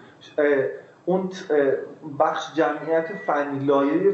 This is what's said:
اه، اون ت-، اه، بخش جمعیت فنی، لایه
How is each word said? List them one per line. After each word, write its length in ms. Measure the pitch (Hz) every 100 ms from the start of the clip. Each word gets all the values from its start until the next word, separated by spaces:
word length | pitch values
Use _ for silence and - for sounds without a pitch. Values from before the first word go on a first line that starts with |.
| - - - -
اه، 60 | 147 139 127 - - -
اون 240 | - 190 185
ت-، 220 | - -
اه، 220 | 151 139 - - - 156 135
بخش 340 | 160 160 -
جمعیت 520 | 151 147 151 151 165 160 202 -
فنی، 320 | 147 143 135 139
لایه 440 | 139 139 160 196